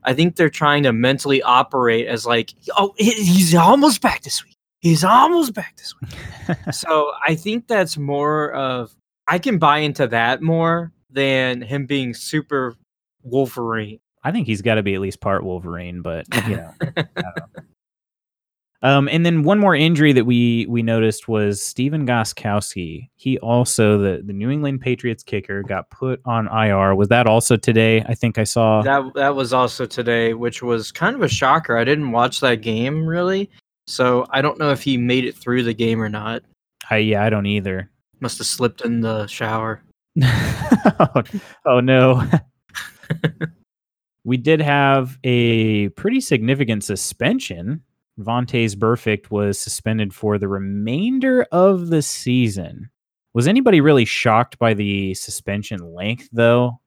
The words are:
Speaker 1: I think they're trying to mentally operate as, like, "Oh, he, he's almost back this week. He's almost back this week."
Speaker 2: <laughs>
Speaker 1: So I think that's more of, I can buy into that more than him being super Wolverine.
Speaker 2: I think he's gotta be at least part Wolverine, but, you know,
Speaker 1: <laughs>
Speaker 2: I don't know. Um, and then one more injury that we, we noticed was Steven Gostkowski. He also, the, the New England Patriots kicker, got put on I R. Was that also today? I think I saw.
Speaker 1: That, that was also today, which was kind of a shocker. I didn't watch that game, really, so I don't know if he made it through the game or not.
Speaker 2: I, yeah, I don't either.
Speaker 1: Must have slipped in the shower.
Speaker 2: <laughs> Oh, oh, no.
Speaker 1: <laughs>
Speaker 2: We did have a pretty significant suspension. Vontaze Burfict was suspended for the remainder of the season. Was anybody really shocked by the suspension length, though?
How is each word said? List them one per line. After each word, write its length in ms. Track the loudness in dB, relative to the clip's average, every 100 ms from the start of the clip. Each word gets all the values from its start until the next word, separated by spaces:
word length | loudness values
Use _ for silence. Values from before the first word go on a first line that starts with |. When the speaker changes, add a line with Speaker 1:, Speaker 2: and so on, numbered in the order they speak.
Speaker 1:
I 100 | -2
think 240 | 0 0 2
they're 120 | -2
trying 340 | 2 2 2
to 100 | 2
mentally 500 | 2 0 0 0 0
operate 640 | 4 2 2 0 2 2 -2
as, 180 | -6 0
like, 280 | -2 -2 -10 -6 -2
"Oh, 160 | -2 2
he, 140 | 0
he's 420 | 2 2 4 6
almost 480 | 6 6 6 6 2
back 200 | -2 -4
this 240 | -8 -10 -10
week. 100 | _ _ _
He's 240 | 2 2
almost 500 | 4 6 6 4 0
back 220 | -4 -12 _
this 180 | -20 -18
week." 580 | -16 -16 -16 -16 -8 -8
Speaker 2:
<laughs> 160 | -6
Speaker 1:
So 380 | -8 -2 0 0 -2 -2
I 80 | -2
think 320 | -2 -6 -2
that's 300 | -2 0 -4
more 560 | -4 -2 0 0 -2
of, 420 | -4 -4 -4 -8 _ _ _ -4
I 100 | -2
can 200 | 0 2
buy 220 | 4 4
into 280 | 0 -2 0
that 340 | 2 0 0
more 520 | 0 0 0 -2 -4 _ _
than 520 | -2 0 0 0 -4
him 240 | -6 -6 -4
being 280 | -4 -4
super 600 | -8 -6 -6 -4 -4 -4 -10 _ _ _ _
Wolverine. 760 | -4 -2 -2 -4 -6 -6 -6 -14 _ _
Speaker 2:
I 80 | -6
think 160 | -4 -2
he's 140 | -2
gotta 200 | 0 0
be 120 | 0 -2
at 60 |
least 180 | -4 -6
part 240 | -4 -4
Wolverine, 580 | -4 -8 -10 -12 -12 -12
but, 240 | -8 -10 -6 -6 -4
you 80 | -6
know, 160 | -8 -10
Speaker 1:
<laughs> 60 |
Speaker 2:
I 40 | -8 -6
don't 420 | -8 -8 -10 -10
know. 260 | -16 -20 -20 _ _ _ _ _ _ _ _ _ _ _
Um, 240 | 2 4 4
and 140 | 2
then 200 | 2 2
one 160 | 4 4
more 160 | 4 4
injury 360 | 4 4 6
that 120 | 6 4
we, 400 | 4 4 2 -2
we 140 | -2
noticed 460 | 0 2 2 0 -4
was 340 | 0 0 -2
Steven 440 | -6 -4 -2 -2 0
Gostkowski. 1000 | 0 -2 -6 -4 -2 -4 -10 -10 -12 -18 _
He 220 | -6 -4
also, 600 | 0 0 2 2 4 4
the, 240 | 2 -2 -6
the 80 |
New 160 | -8 -4
England 320 | -4 -4 -4
Patriots 420 | -4 -4 -4 -8
kicker, 380 | -8 -8 -6 -10
got 300 | -6 -8 -8
put 280 | -8 -6 -6 -4
on 220 | -4 -2
I 240 | 0 2
R. 240 | 4 4 2
Was 140 | 4
that 180 | 4 6
also 300 | 4 4 0
today? 460 | 2 2 4 2 0
I 80 | -4
think 240 | -2 -2
I 40 |
saw. 380 | -2 2 2 4
Speaker 1:
That, 300 | 2 0 0
that 220 | -2 -2 0
was 180 | 0
also 320 | 2 0 -2 -8
today, 480 | -4 -2 0 0
which 300 | -2 -6 -6
was 280 | -4 -4 -4
kind 240 | -4 -2 0
of 60 |
a 60 | -2
shocker. 500 | 0 2 2 2 0
I 60 |
didn't 280 | 2 0 0
watch 280 | 0 0 0
that 240 | 0 0
game, 420 | -2 -4 -2 -4 -4
really, 460 | -2 -2 -2 -6 _ _ _ -16
so 400 | -2 2 2 0
I 100 | 0
don't 160 | -2 0
know 140 | -2
if 100 | 0
he 160 | 0 -2
made 280 | 0 0 -2
it 100 | -8
through 260 | -4 -2
the 140 | -2 -2
game 260 | 0 0
or 80 | -4
not. 320 | -6 -8 -10 _ _ _ _ -2
Speaker 2:
I, 80 | 0
yeah, 260 | 2 2
I 60 | 0
don't 160 | 0 0
either. 440 | -2 -4 -8 -10 _ _ _
Speaker 1:
Must 200 | -10 -8
have 80 | -8
slipped 340 | -2 -4 -4
in 200 | -4 -2
the 260 | -2 -4 -6
shower. 560 | -6 -6 -4 -4 -8 _ _ _ 0
Speaker 2:
<laughs> 80 | 2 2 -2 -4 0 2 2 0
Oh, 220 | 0 0 -4 -10 -14 -8 2
oh, 140 | 2
no. 440 | 4 6 6 4 2
Speaker 1:
<laughs> 40 | 0 -2 _ _ -18 -18 _ -8 -4 -4 -4 -12 _ _ _ _ _ _ _
Speaker 2:
We 140 | -4 -2
did 240 | 2 2
have 560 | 2 2 4 2 0 -6
a 680 | 0 2 2 2 2 0 -2
pretty 320 | -4 -4 -2
significant 600 | 0 -2 0 -2 0 -2
suspension. 960 | -4 -6 -6 -4 -2 -2 -4 -10 -8 -8 _ _ _ -14
Vontaze 560 | -4 -4 -2 0 -2 0
Burfict 560 | 0 0 0 -4 _
was 280 | -2 -2 -2
suspended 540 | -8 -8 -4 -2 -4
for 240 | -4 -2 -2
the 100 | -2
remainder 1000 | -4 -6 -6 -4 -4 -2 -2 0 0 0
of 360 | 2 4 2 0
the 160 | 0
season. 880 | -2 -6 -2 2 2 -2 -10 -14 -18 _ _ _ _
Was 140 | -2 2
anybody 340 | 4 4 6
really 240 | 6 4 4
shocked 540 | 0 2 2 2 0
by 160 | 0 0
the 400 | 0 -2 -4 -6
suspension 800 | -10 -12 -8 -8 -8 -12 -14 -8
length, 340 | -6 -6 -8
though? 480 | 2 4 4 2 -4